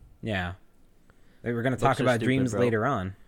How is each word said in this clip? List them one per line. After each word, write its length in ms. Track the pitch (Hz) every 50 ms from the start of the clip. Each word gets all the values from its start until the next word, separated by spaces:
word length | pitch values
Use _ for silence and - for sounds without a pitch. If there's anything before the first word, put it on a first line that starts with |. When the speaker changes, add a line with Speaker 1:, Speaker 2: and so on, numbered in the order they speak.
| - - - - -
Speaker 1:
yeah. 320 | 113 104 92 90 90 92 - - - _ - - - _ - - _ - - - - - - -
We're 200 | 113 120 117 113
gonna 140 | 131 127
Speaker 2:
Books 60 | 117 -
Speaker 1:
talk 180 | 135 131 -
Speaker 2:
are 20 | 123
Speaker 1:
about 100 | 127 123
Speaker 2:
stupid, 80 | 117 113
Speaker 1:
dreams 240 | 120 127 135 131 127 110
Speaker 2:
bro. 80 | 101
Speaker 1:
later 240 | 120 123 110 107 107
on. 280 | 131 139 107 92 95 98 - -